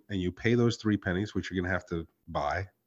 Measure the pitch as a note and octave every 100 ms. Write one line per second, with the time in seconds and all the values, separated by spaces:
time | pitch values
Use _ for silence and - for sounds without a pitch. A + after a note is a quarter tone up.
0 | - G2 F2+ - A2+ A#2+ A#2 - G#2+ G2+
1 | G2 F2+ G#2 F#2+ - F#2 F2+ F2+ - E2+
2 | E2 _ - D#2+ D2 E2 G2 _